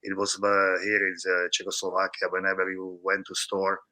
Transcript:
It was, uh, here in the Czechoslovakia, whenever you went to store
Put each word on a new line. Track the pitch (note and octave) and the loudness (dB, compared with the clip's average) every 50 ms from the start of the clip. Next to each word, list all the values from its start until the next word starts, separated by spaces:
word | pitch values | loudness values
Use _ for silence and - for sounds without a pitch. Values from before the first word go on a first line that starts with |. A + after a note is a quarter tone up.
It | - G2 G2 | -6 -6 -2
was, | F#2+ G2+ G2 - - | -2 -2 -2 -2 0
uh, | G2+ G2+ G2+ G2 G2 F#2+ F#2 F2+ F#2 | 2 2 4 4 4 4 4 2 2
here | G#2 G#2+ G2+ G2 F#2 | 2 2 2 2 2
in | F#2 F2 - | -2 -2 0
the | F#2+ F2+ F2+ F2 F2+ | 0 2 2 2 2
Czechoslovakia, | - - G2 G2 F#2 - - F#2 F2+ F#2+ F#2+ F#2 - - G2 F2+ | 0 -2 -2 -2 -6 -4 -4 -2 0 0 0 0 -2 -4 -4 -2
whenever | F2+ F#2 F#2 F#2+ F#2+ F#2 F#2 F#2+ | -2 0 0 0 0 0 0 -2
you | F#2+ F#2 F#2 F#2 F#2 F2 | -2 -6 -8 -10 -10 -6
went | F2 F#2+ F#2+ G2 F#2+ | 0 0 0 0 -2
to | - F#2 | -6 -6
store | - - - - G2 F#2+ F#2+ G2 - - _ | -6 -4 -2 -2 0 2 0 0 -2 -6 _